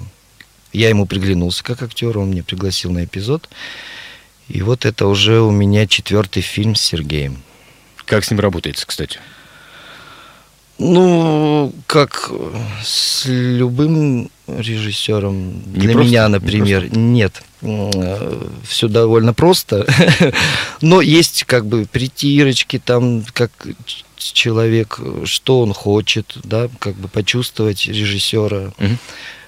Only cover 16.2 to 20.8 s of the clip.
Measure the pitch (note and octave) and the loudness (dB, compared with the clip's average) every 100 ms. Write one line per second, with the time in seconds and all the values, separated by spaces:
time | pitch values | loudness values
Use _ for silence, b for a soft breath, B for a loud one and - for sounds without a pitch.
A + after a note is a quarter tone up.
16.2 | A2 G2+ F#2 G#2 G2+ G2 F2+ A2+ A#2 A#2+ | 4 2 2 2 2 2 0 0 4 4
17.2 | F#2+ - - _ - G#2 G2+ G2 F2+ G2 | 2 -2 -14 _ -6 -4 -2 -2 -2 -4
18.2 | - - - - - - A#2 A2 A2+ A2+ | -6 -6 -8 -12 -8 -2 0 2 4 4
19.2 | A2+ A2 E3 F#3 - G2+ G#2 B2+ F3 C#3+ | 4 4 4 4 0 -2 2 4 4 4
20.2 | D#3+ - - - - - | 2 2 -2 -2 -6 0